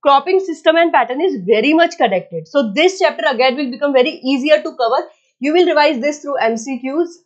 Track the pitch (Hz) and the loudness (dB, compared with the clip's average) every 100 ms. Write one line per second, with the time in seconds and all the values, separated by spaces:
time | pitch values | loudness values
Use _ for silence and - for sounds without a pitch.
0 | 294 277 277 381 381 320 330 320 339 302 | 4 2 2 -2 -2 -4 0 2 2 2
1 | 220 262 370 277 180 214 254 320 339 - | 0 -2 -2 -4 0 0 2 2 2 2
2 | 247 185 180 165 160 285 233 202 349 381 | 0 0 -4 -12 -4 -2 -2 2 0 2
3 | 339 - 311 247 262 254 285 240 285 269 | -2 0 -4 2 0 0 -6 -4 0 2
4 | 254 285 247 269 285 302 320 - 233 254 | 0 -2 -4 -2 2 0 0 -4 -2 -2
5 | - _ _ _ 269 320 349 302 294 277 | -4 _ _ _ -2 2 2 4 2 0
6 | 277 294 285 277 226 226 226 262 262 285 | -4 -6 -6 -4 -2 -4 -6 -8 -6 -4
7 | 339 - | -4 -6